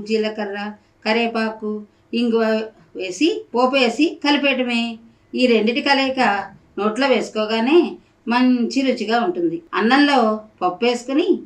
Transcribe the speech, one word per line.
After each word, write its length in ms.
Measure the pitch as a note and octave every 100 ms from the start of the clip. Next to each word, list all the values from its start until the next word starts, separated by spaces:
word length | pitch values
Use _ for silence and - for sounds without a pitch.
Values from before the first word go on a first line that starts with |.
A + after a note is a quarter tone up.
| G#3
జీలకర్ర, 500 | A3 G#3+ G#3+ G3+ G3+ G#3 G#3 _ _
కరివేపాకు, 680 | G#3+ A3+ A#3 A3+ A3 A3 G#3+ G#3+ G#3 _ _ A#3
ఇంగువ 240 | A#3+ A3+ A3 A3 A3 - _ -
వేసి 280 | F#3 F3+ D#4 A4 -
పోపు 200 | A#3 B3+ C4+
వేసి 300 | A#3+ A3+ E4 -
కలిపేయటమే. 580 | D4 C#4+ C#4 B3+ A#3+ A#3 A#3 A3+ - _ _
ఈ 100 | A#3+ B3
రెండిటి 320 | A3 G#3+ C#4 C#4
కలయిక 320 | C4+ C4+ C4 A3 G3+ - - _ -
నోట్లో 300 | G#3 G#3+ C4+
వేసుకోగానే 640 | G#3+ - G#3+ G#3+ A3+ B3 E4+ A3 - _ _ -
మంచి 560 | B3 B3+ B3 A3+ C4+ C4
రుచిగా 300 | - G#3 A#3 F#3
ఉంటుంది. 340 | F3 E3+ E3 - C#3+
అన్నంలో 400 | G#3+ C#4+ C#4+ C4+ A3 G#3+ - _
పప్పు 220 | F3+ - A#3+
వేసుకుని 420 | A#3+ - C#4 G#4 A#3+